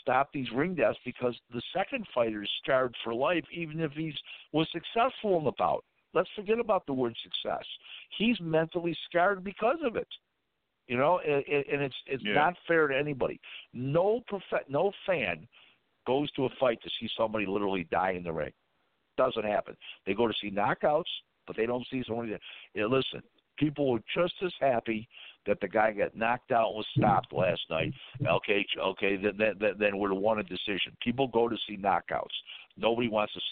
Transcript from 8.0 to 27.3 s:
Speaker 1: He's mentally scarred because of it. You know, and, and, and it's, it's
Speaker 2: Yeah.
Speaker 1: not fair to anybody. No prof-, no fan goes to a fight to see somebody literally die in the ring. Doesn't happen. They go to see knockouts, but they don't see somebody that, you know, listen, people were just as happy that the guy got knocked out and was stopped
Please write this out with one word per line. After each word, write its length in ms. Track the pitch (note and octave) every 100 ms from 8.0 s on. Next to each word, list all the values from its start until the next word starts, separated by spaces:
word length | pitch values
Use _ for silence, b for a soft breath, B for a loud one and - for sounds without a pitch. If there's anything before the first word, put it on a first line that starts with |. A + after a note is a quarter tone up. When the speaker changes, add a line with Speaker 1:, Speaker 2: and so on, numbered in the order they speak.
| B -
Speaker 1:
He's 200 | A3 A3
mentally 540 | E3 D#3+ D#3+ F3+ E3+ D#3 -
scarred 340 | E3+ F#3 F#3+
because 360 | F#3+ - A3+ D#4+
of 140 | C#4 -
it. 120 | - - _ _ _ _ _ _ -
You 100 | B2
know, 220 | D3 F3+ D#3
and, 180 | C#3+ -
and, 180 | C#3+ -
and 100 | C#3+
it's, 120 | C#3 - -
it's 180 | C3+
Speaker 2:
Yeah. 100 | G#2
Speaker 1:
not 200 | D3 D#3+ F3+ -
fair 220 | E3 D3
to 60 | C3+
anybody. 420 | D3 C3 D#2+ - B B B
No 480 | A#2 C3 D#3+ G3 A#3+ -
prof-, 420 | G3 - F3 -
no 220 | C#3+ G3 - -
fan 400 | E3+ G2+ D#2+ G2+ b b b _ _ -
goes 240 | C3+ D3
to 120 | - B2
a 20 | -
fight 220 | C3 A2+
to 80 | - -
see 80 | A2+ -
somebody 300 | A2 G#2+ F#2+
literally 380 | G2+ G2+ G2
die 260 | E2 F#2+ F#2+
in 140 | F2+
the 80 | F2
ring. 180 | D#2+ C2+ - _ _ _ _ _ -
Doesn't 280 | B2+ A2+
happen. 320 | G#2+ G2+ - - B B
They 80 | -
go 140 | G2+ A#2
to 80 | G#2
see 80 | G#2
knockouts, 540 | G2 A2+ F3 D#3 D3+ F3 - - _ -
but 100 | F2+
they 100 | A2+
don't 200 | B2 A#2+
see 120 | C3 A#2+
somebody 260 | A2+ A#2
that, 80 | F#2+ B B B
you 80 | G2+
know, 60 | G#2+
listen, 340 | C3 C3 - - _ _ -
people 320 | D3+ D3 C#3
were 100 | A#2 -
just 200 | F3 F3 -
as 80 | F#3 -
happy 480 | C3+ A#2 - A2 A2+ B B B -
that 140 | G2+
the 80 | G2
guy 240 | G#2+ A2
got 240 | G2+ F#2 -
knocked 340 | A2+ B2 -
out 180 | A#2+ G#2+
and 80 | G#2+
was 100 | G#2 -
stopped 340 | A2 F#2+ -